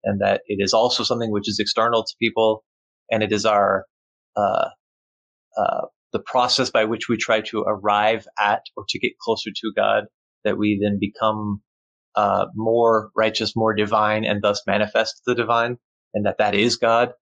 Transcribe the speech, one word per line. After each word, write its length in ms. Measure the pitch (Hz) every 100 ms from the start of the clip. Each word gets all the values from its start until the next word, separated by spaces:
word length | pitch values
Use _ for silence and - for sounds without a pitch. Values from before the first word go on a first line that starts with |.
and 180 | 98 101
that 200 | 101 101 -
it 160 | 101
is 100 | 98
also 300 | 113 120 120
something 280 | 113 120 113
which 160 | 104 104
is 100 | 104
external 440 | 104 - 113 117
to 100 | 110 -
people, 440 | 117 113 110 110 _ _ _ _ -
and 100 | 110
it 100 | 107
is 140 | 104 107
our, 400 | 104 98 98 - _ _ _ _ -
uh, 340 | 101 - - - _ _ _ _ _ _ _ -
uh, 240 | - - - _ _
the 60 | 110
process 500 | - 127 123 - 127
by 120 | 113 110
which 220 | 113 -
we 80 | 113
try 240 | - 110
to 200 | 107 110
arrive 640 | 98 104 104 104 107 113 - -
at 240 | 104 110 - -
or 100 | -
to 80 | -
get 180 | - -
closer 320 | - 110 110
to 180 | 101 110 104
God, 300 | 104 107 104 _ _ _
that 140 | 104 -
we 220 | 104 101
then 160 | 104 101
become, 600 | 101 - 110 107 104 101 _ _ _ _ _ -
uh, 300 | 101 98 98 104
more 560 | 113 117 117 110 104 -
righteous, 400 | 110 110 107 113
more 180 | 110
divine, 520 | 107 104 107 107 107 110
and 160 | 104
thus 200 | 104 104 -
manifest 540 | 101 104 107 113 - -
the 100 | 117
divine, 420 | 113 117 117 123 _ _ _
and 120 | 104 101
that 120 | -
that 180 | 104 98
is 200 | 117 117
God. 380 | 117 117 120 -